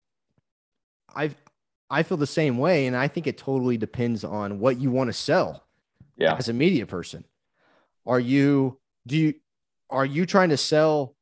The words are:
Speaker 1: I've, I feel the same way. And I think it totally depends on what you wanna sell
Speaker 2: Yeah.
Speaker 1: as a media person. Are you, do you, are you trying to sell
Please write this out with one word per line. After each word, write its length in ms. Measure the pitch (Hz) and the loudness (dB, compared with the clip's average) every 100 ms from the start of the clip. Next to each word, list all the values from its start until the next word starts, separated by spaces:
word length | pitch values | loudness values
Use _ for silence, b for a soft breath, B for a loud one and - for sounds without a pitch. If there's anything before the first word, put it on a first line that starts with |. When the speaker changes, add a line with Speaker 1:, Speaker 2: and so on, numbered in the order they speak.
| _ _ _ _ _ _ _ _ _ _ _ | _ _ _ _ _ _ _ _ _ _ _
Speaker 1:
I've, 200 | - 151 135 _ _ _ _ _ | -6 -6 -6 _ _ _ _ _
I 120 | 139 | -2
feel 140 | 165 180 | 0 -2
the 100 | 143 | -2
same 320 | - 151 120 | 0 0 0
way. 280 | 151 170 131 | 2 2 0
And 100 | 127 | 0
I 120 | 143 | -2
think 180 | 175 147 | -2 -6
it 120 | 110 | -6
totally 380 | - 135 123 120 | -4 -2 0 -2
depends 480 | 107 - 120 113 | -4 -4 -2 -2
on 340 | 98 104 101 101 | -6 -6 -6 -2
what 200 | 117 123 | 0 0
you 120 | 135 | 0
wanna 220 | 123 127 | 0 -2
sell 540 | - - 165 107 76 _ _ _ _ - - | -4 -2 0 0 -6 _ _ _ _ -20 -2
Speaker 2:
Yeah. 180 | 80 | 0
Speaker 1:
as 140 | 80 113 | 0 -2
a 40 | |
media 340 | 117 160 160 95 | 0 2 2 -2
person. 380 | 92 82 80 - _ _ _ _ _ _ _ - | -8 -10 -14 -20 _ _ _ _ _ _ _ -2
Are 140 | 127 | 0
you, 600 | 120 139 139 139 135 131 _ _ 120 | 2 2 4 4 0 -4 _ _ -4
do 100 | 151 | 0
you, 180 | 156 147 _ _ _ _ _ | 0 -2 _ _ _ _ _
are 160 | 127 135 | -2 -2
you 200 | 143 180 | 0 2
trying 220 | 202 185 | 4 4
to 80 | 143 | 2
sell 580 | - 151 156 151 135 - | 2 2 2 2 -2 -10